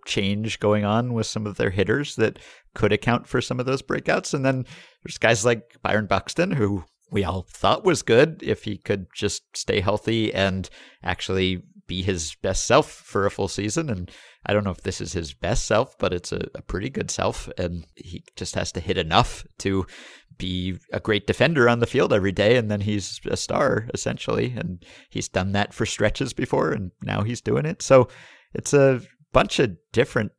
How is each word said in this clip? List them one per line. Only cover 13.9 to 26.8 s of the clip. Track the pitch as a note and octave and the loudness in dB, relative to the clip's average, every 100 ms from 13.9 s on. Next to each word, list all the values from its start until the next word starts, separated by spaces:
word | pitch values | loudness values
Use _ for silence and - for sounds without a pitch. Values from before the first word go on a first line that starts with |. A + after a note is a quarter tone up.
And | F#2+ F#2 - - _ - | -6 -8 -14 -20 _ 0
I | |
don't | G#2 | 0
know | G2+ | 0
if | F2 | -4
this | G2 - | -6 -6
is | F2 | -6
his | F#2 D#2+ | -6 -6
best | - E2+ A2 - | -6 -2 -2 2
self, | G#2+ C3+ - | 2 0 -2
but | F#2+ | -2
it's | F2+ - | -2 -4
a, | F#2 - | -6 -8
a | - | -10
pretty | - F#2 A2 | -8 -6 -6
good | F3 - | -6 -6
self. | - F#2+ - - - | -2 -2 -4 -10 -6
And | F2+ E2+ - - | -6 -6 -12 -20
he | - F2+ - | -16 -16 -16
just | - F#2 | -12 -8
has | - - | -6 -6
to | F2+ | -6
hit | F2 F#2 | -2 -2
enough | D#2+ F#2 A#2+ - - - | 2 2 2 -4 -14 -6
to | G2+ F#2+ F#2 - - - _ - | -2 0 -2 -10 -20 -20 _ -10
be | F#2 F#2 F#2 F2+ - | -4 -2 -4 -6 -6
a | - | -4
great | - G#2 - | 0 0 0
defender | - C#3 D#3 A#2+ | 2 4 6 6
on | A#2+ | 6
the | A#2 | 2
field | B2+ - | 2 4
every | A2 F#2+ | 4 2
day. | F#2 G#2 B2 | 4 4 4
And | G#2+ | 4
then | G#2 | -2
he's | G#2 G#2 F#2 - - | 0 -2 -4 -8 -6
a | - | -4
star, | - - C#3 A#2 A#2 | -2 0 2 0 -2
essentially. | - - - - A2 A#2+ B2 | -6 -4 -4 -2 -2 -2 -4
And | E3+ F2 - - _ | -8 -8 -14 -20 _
he's | - - | -10 -4
done | F#2 F#2+ | -2 0
that | G2 G#2 | 0 -2
for | - | -2
stretches | A2+ - G#2+ - C3+ | -4 0 0 0 -4
before, | - C3 C#3 D#3+ | -4 -2 0 0
and | C3+ | -2